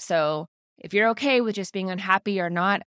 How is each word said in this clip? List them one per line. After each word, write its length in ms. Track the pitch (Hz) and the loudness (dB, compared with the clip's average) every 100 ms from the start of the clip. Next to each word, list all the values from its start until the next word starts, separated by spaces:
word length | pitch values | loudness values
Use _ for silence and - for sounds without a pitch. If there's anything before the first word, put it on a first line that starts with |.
So 460 | - 170 151 151 160 _ _ _ | -2 0 2 -2 -6 _ _ _
if 120 | - | -4
you're 180 | 202 226 | 2 2
okay 300 | 226 277 254 | 2 2 2
with 140 | 226 | 0
just 180 | 202 185 | -2 -6
being 200 | 190 185 | -6 -4
unhappy 500 | 185 190 196 208 196 | -4 0 0 2 -2
or 80 | 175 | 0
not 320 | 175 185 202 | 0 0 0